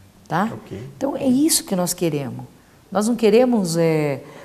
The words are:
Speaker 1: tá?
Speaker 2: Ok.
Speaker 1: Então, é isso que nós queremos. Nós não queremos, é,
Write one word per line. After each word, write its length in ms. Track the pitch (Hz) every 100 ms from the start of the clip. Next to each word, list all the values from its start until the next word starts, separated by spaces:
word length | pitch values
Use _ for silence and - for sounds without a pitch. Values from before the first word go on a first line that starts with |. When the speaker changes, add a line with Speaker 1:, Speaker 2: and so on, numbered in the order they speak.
| - - -
Speaker 1:
tá? 240 | 139 135
Speaker 2:
Ok. 300 | 110 - 98 135 -
Speaker 1:
Então, 180 | 269
é 120 | - 269
isso 360 | 254 311 -
que 120 | - 185
nós 160 | 180
queremos. 540 | - 170 147 127 123 127 - _ _ -
Nós 160 | 190 214
não 80 |
queremos, 600 | 233 220 220 254 233 175 165
é, 460 | 165 156 147 131 - -